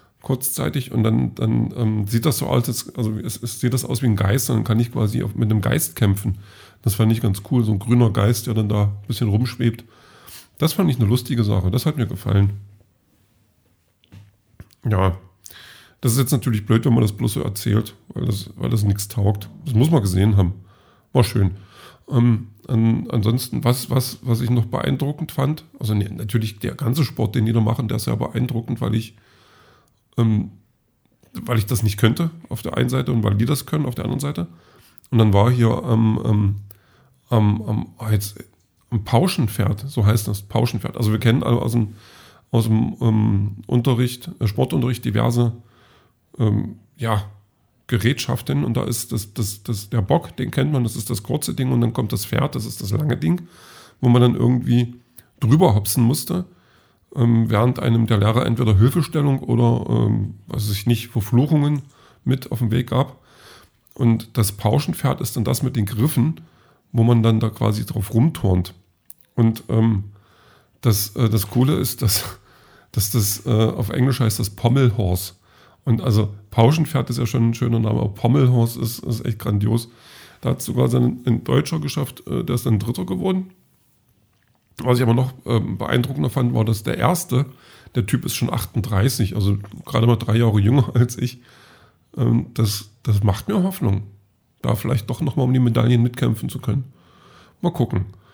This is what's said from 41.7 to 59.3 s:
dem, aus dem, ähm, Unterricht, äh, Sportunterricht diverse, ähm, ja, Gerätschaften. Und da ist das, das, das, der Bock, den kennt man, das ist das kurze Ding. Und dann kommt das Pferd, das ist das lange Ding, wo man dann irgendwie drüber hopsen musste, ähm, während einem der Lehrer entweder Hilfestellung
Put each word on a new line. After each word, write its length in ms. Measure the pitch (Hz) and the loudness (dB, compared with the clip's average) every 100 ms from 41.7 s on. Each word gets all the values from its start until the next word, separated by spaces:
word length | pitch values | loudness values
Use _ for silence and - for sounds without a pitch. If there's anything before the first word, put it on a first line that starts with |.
dem, 220 | 117 104 101 - - - - _ | 0 -2 -6 -20 -20 -20 -20 _
aus 140 | 117 | 0
dem, 320 | 113 110 - - | 2 2 0 0
ähm, 560 | 120 110 107 101 101 101 - | 0 2 2 2 -2 -6 -2
Unterricht, 640 | 127 120 120 123 - - - | 0 2 0 0 -4 -14 -4
äh, 80 | 110 | -2
Sportunterricht 560 | 101 131 160 123 123 | 0 -2 0 -2 -4
diverse, 480 | 117 107 120 120 120 117 - _ _ _ _ _ _ - | -2 0 0 2 0 -2 -12 _ _ _ _ _ _ -2
ähm, 380 | 110 107 - - _ - | 0 0 -4 -10 _ -8
ja, 280 | 113 107 101 - _ _ _ _ - | -4 -2 -4 -14 _ _ _ _ -4
Gerätschaften. 760 | 117 101 143 - 127 - 139 | 0 0 0 -4 -6 -4 -2
Und 120 | 139 117 | -2 -2
da 80 | |
ist 280 | - 117 - | -2 -6 -6
das, 220 | 123 - | -8 -8
das, 280 | - 101 - | -6 -6 -6
das, 280 | - 104 - | -8 -8 -4
der 100 | 120 | -2
Bock, 340 | 95 165 - - | 2 0 0 -8
den 140 | - | -4
kennt 220 | - 139 | -2 0
man, 100 | 143 | 0
das 140 | 117 - | -2 -4
ist 140 | 101 | -6
das 120 | 107 | -8
kurze 320 | - 147 - | -4 -4 -4
Ding. 180 | - 131 | -4 0
Und 100 | 123 | 0
dann 100 | 117 | 0
kommt 200 | 117 113 | 0 -4
das 120 | 104 | -4
Pferd, 300 | - - - | -4 -2 -2
das 100 | 127 | -6
ist 160 | 113 113 | -10 -10
das 100 | 98 | -6
lange 260 | 104 151 - | -4 -2 -2
Ding, 260 | 160 175 170 - - - - _ | -2 -4 -6 -20 -20 -20 -20 _
wo 80 | 127 | 2
man 140 | 120 | 6
dann 120 | 123 | 4
irgendwie 600 | - 120 127 - 120 120 - _ - - - | 4 2 0 2 0 0 -6 _ -20 -20 -4
drüber 340 | 110 151 180 | 2 4 6
hopsen 280 | 104 101 - | 4 0 2
musste, 420 | 117 147 - 175 180 _ _ _ _ _ _ | 2 2 -2 -6 -6 _ _ _ _ _ _
ähm, 360 | 143 120 117 110 | 0 2 4 2
während 300 | 107 120 - | 2 2 2
einem 260 | 127 117 110 | 2 2 2
der 120 | 107 | 2
Lehrer 280 | 104 113 - | 2 2 0
entweder 320 | 117 117 98 | 0 4 6
Hilfestellung 600 | 117 175 151 160 143 | 6 4 -2 0 0